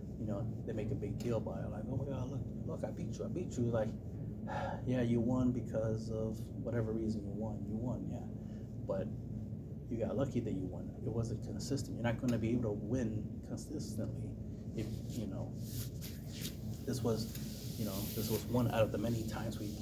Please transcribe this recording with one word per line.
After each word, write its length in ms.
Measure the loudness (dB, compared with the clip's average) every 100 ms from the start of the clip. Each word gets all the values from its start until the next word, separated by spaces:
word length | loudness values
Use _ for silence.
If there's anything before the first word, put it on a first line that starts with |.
| -6 -4
you 60 | -2
know, 200 | 0 0 -2 -2
they 60 |
make 180 | -2 0
a 40 |
big 240 | 0 0 0
deal 200 | 2 2
about 260 | 0 -2
it. 60 | -2
Like, 120 | -2 -2
"Oh 60 | 0
my 80 |
God, 260 | 0 0 -2
look, 100 | -2 -4 -4 -4
look, 180 | -2
I 60 | -2
beat 280 | -2 -2 -2
you, 60 |
I 40 | -2
beat 280 | 0 0 2
you." 80 |
Like, 240 | 4 4 2 0 -4 -4 -4 -4 -4
<sighs> 400 | -2 0 0 2
"Yeah, 140 | 4
you 200 | 6 6
won 300 | 6 6 6
because 600 | 4 2 2 4 2 0
of 280 | 0 0 0 -4 -4
whatever 300 | 0 2 2
reason 300 | 2 2 0
you 80 | -2
won. 260 | -2 -2 -2 -2
You 80 | 0
won, 300 | 0 0 -2
yeah. 80 | -2 -4 -6 -6 -6 -6 -4 0
But 220 | 0 0 -2 -4 -4 -4 -4 -6 -8 -4
you 100 | 0
got 120 | 2 2
lucky 240 | 4 2
that 120 | 2
you 140 | 0 0
won. 240 | -2 -4 -4
It 60 | 0
wasn't 320 | 2 2 0
consistent. 540 | -2 -4 0 0 0 2
You're 80 |
not 160 | 2 4
gonna 180 | 4 4
be 120 | 4
able 120 | 4
to 80 | 2
win 540 | 0 2 2 2 0 -2 -4 -4
consistently 840 | -6 -4 -4 -2 -2 -2 -2 -4 -4 -6 -6 -4 -2
if, 100 | -2 -2 -2
you 180 | -2 -2
know, 240 | -2 -4 -4 -4 -2 -2 -4 -6 -6 -6 -4 -4 -4 -4 -4 -2
this 160 | 0
was, 320 | 2 2 0 -2 -4 -4 -6 -2
you 80 | -2
know, 120 | -2 -2
this 160 | 0 2
was 140 | 0 2
one 240 | 4 4
out 100 | 6
of 100 | 4
the 60 | 4
many 260 | 2 2
times 340 | 0 -2 -2 -2
we 100 | -4 -2